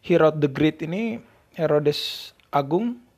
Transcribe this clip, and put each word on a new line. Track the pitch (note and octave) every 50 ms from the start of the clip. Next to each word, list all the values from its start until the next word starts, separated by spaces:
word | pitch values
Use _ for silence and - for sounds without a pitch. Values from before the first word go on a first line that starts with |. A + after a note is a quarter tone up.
| _
Herod | - F3 E3 D#3+ D#3 D#3 D3+ D3
the | C#3+
Great | C3 C#3 D3+ D#3 D3+ - E3+
ini, | D#3 E3+ G3+ A3+ A3+ A3 - - _ _ _ _ _ _
Herodes | - D#3+ D3+ D3+ D3+ D3+ D3 D3 - - - - - - - _ _ _ _
Agung | - C#3+ C#3 C3 D#3 F#3 A3+ A#3+ B3 - - _ _